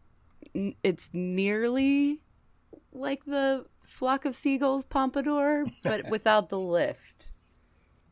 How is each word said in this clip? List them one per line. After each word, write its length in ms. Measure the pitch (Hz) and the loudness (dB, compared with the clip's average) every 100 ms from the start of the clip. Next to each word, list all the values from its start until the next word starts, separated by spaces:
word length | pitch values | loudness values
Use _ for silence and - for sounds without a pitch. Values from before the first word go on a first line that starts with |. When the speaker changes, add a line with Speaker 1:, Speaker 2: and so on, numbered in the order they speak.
| - _ _ - - | -20 _ _ -20 -10
Speaker 1:
n-, 200 | 285 294 - | -6 -6 -2
it's 280 | 196 165 - | -2 -2 -6
nearly 1120 | 175 180 185 196 214 233 254 269 277 285 302 _ _ _ _ _ - _ | -6 -4 0 0 0 0 2 4 4 2 -2 _ _ _ _ _ -20 _
like 320 | 254 277 277 | -8 -6 -6
the 400 | - 277 269 269 - _ - | -4 0 0 0 -6 _ -20
flock 380 | - 254 269 | -4 0 0
of 100 | 277 | -2
seagulls 500 | 240 285 269 269 269 | -2 0 2 2 0
pompadour, 840 | - 277 262 277 269 294 285 294 294 - | -2 0 0 0 0 2 2 2 -2 -4
but 240 | - 214 - | -4 -4 -2
Speaker 2:
<laughs> 40 | |
Speaker 1:
without 380 | 214 220 214 - | 0 4 4 2
the 100 | 190 | -4
lift. 720 | 185 170 143 - - _ - - _ _ _ _ _ _ _ | 0 0 0 -4 -14 _ -18 -18 _ _ _ _ _ _ _